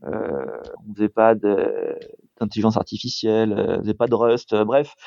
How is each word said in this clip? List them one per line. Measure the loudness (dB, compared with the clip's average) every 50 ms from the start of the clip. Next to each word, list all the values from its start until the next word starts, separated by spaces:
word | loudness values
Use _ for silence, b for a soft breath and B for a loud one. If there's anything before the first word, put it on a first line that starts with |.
| -12
euh, | -10 -8 -6 -6 -6 -6 -6 -6 -8 -10 -12 -14 -14 -16 -16 -16 -16
on | -4
faisait | -2 -2 -2
pas | 2 4 4 4 4
de, | 4 2 2 2 2 0 -2 -2 -4 -4 -6 -6 -10 -12 -18 -20 -20 _ _ _ _
d'intelligence | -6 -4 -2 0 2 2 2 2
artificielle, | -2 -2 -6 -8 -8 -8 -8 -4 0 2 2 2 2 2
euh, | 0 0 0 0 0 -2
on |
faisait | -2 -4 -2
pas | 0 0 0
de | 2
Rust, | 2 4 2 2 2 0 -2 0
euh, | 0 2
bref. | 2 2 0 0 0 -8 B B